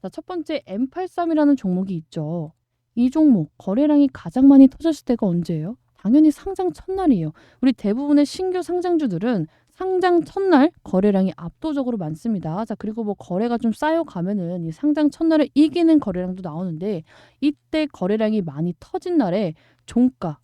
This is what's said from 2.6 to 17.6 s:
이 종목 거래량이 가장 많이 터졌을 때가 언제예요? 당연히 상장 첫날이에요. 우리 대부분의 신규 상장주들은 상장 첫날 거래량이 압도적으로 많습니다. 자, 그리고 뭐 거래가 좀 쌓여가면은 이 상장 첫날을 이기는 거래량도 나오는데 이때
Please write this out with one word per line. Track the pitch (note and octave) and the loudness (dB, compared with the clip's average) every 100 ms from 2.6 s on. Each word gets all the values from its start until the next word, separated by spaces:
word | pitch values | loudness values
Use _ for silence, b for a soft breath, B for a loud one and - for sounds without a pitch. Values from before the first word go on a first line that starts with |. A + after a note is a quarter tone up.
| _ _ _ | _ _ _
이 | - B3+ | -2 0
종목 | D#4 D#4 A3 D3+ _ | 4 4 4 0 _
거래량이 | - G#3 D4+ D4 C#4+ | -4 0 2 4 2
가장 | - E3+ B3+ C4+ | -2 -8 4 8
많이 | C#4 C4+ | 10 8
터졌을 | - E4 D4 - | 6 -4 -4 -4
때가 | A#3 G3+ | -2 0
언제예요? | E3+ E3 E3 D#3+ B3 _ _ | -2 -2 -6 -6 -12 _ _
당연히 | F#3+ C4+ D#4 | 2 4 4
상장 | - F#4+ F#4+ F#4 | 2 -8 -4 -4
첫날이에요. | - - F#4+ F#4 G#3 D#3 b b b | -6 -8 -2 2 2 0 b b b
우리 | C4 | -2
대부분의 | B3 G3+ A3+ C#4+ D4 C#4+ | 0 -2 -2 2 2 2
신규 | - F#4 F4+ | -2 -4 -4
상장주들은 | E4 F4+ F4+ F4 C#4 E3+ A3 A3 D#3 _ _ _ | -4 -4 0 0 0 -2 -2 -2 -4 _ _ _
상장 | F#4 F#4 F4+ F4 | -4 0 2 2
첫날 | - - G4 D4+ D4+ _ | 0 -4 2 4 4 _
거래량이 | - F#3 G3+ G3 F#3+ - | -4 0 2 2 -2 -4
압도적으로 | E3+ _ D#4+ C#4+ B3+ A3+ | -14 _ -6 -4 -4 -4
많습니다. | D#3 D#3 A#3 G#3 D#3 E3 | -6 -6 -6 -6 -6 -8
자, | A3+ | -8
그리고 | G#3 G3+ A3 | -8 -8 -8
뭐 | G#3 | -8
거래가 | G3 - F3+ A#3 A#3 | -8 -6 -4 -2 -2
좀 | A#3 | -4
쌓여가면은 | G#3+ D4+ E4 D#4 F3+ F3 G#3 E3+ F3+ | -2 -2 -2 -4 -6 -4 -4 -6 -6
이 | E3 | -8
상장 | D#3+ D4 D4+ D4+ | -4 -2 0 0
첫날을 | - E4 D#4+ B3+ | 0 0 2 2
이기는 | - D#4 D#4+ E4 D#4 | 2 2 4 4 4
거래량도 | C#4 F3+ F3+ F#3 | 2 -6 -6 -8
나오는데 | F3+ D3+ F#3+ D#3 F#3+ F#3 D#3+ b b b | -10 -8 -8 -6 -6 -6 -10 b b b
이때 | C#4+ D4 | -4 -4